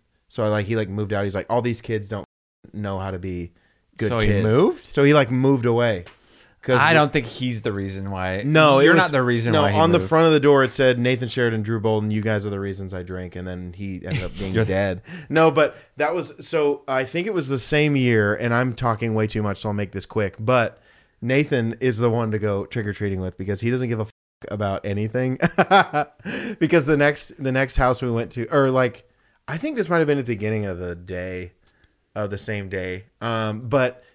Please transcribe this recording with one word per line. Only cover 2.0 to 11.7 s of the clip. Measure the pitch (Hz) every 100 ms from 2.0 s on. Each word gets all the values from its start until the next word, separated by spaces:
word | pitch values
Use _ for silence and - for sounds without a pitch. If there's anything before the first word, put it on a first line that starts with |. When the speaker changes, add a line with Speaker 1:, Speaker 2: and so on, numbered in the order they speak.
| 101
Speaker 1:
don't | 104 76 _ _ _ -
know | 104 101 95
how | 95
to | 92
be | 92 90 85 _ _ _ _ -
good | 107
Speaker 2:
So | 117
he | 107
Speaker 1:
kids." | 101 90
Speaker 2:
moved? | 123 220 349 -
Speaker 1:
So | -
he, | 143
like, | 151 120
moved | 127 135 135 120
away. | 117 120 95 87 - _ _ _ _
'Cause | - 127
Speaker 2:
I | 151
Speaker 1:
we | 160
Speaker 2:
don't | 147
think | 151 117
he's | - 127 113
the | 110
reason | 101 98 95 98
why. | 95 92 95 135
Speaker 1:
No, | 156 156 135
it |
Speaker 2:
You're | 151
Speaker 1:
was, | 175
Speaker 2:
not | 175
the | 143
reason | 123 120 113
Speaker 1:
no, | 160
Speaker 2:
why | 143
he | -
Speaker 1:
on | 165
the | 175
Speaker 2:
moved. | 95
Speaker 1:
front | 160 165
of |
the | 156
door | 143 139 127
it |
said, | - 131 123
"Nathan | 123 127 120
Sheridan, | 131 117 110
Drew | 107